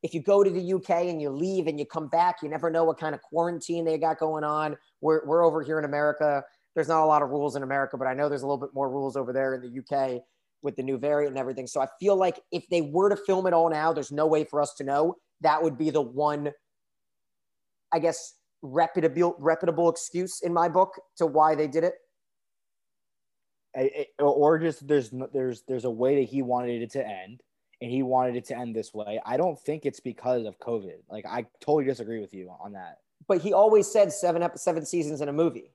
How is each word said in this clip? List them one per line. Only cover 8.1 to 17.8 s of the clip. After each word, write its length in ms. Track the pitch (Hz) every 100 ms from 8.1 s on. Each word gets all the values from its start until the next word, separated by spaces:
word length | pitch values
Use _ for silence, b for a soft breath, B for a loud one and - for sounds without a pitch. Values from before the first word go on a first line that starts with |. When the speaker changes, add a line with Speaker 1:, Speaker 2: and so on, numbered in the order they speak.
| 131
Speaker 1:
know 140 | 147
there's 120 | 143
a 60 | 135
little 100 | 139
bit 140 | 139
more 160 | 135 135
rules 260 | 135 135 131
over 160 | 123
there 220 | 127 135
in 80 | 131
the 60 | 123
U 160 | 123
K 400 | 123 139 135 123 - _ _ _
with 120 | 143 127
the 60 |
new 160 | 131 135
variant 360 | 143 147 147
and 60 | 135
everything. 280 | 127 127 127
So 140 | 147
I 60 | 135 -
feel 160 | 190 196
like 260 | 185 170 _
if 160 | 175 -
they 120 | 175
were 280 | 147 160 196
to 60 | 202
film 300 | 202 190 185
it 80 |
all 160 | 170 165
now, 240 | 156 160
there's 180 | 156 135
no 140 | 143 156
way 180 | 156
for 160 | 151 143
us 140 | 143 -
to 80 |
know. 340 | 135 139 165 175 _ _
That 200 | 151 156
would 160 | 165 131
be 140 | 156
the 100 | 147
one, 500 | 127 127 147 147 147 143 _ _ _ _ _ _ _ _ _ _ _ _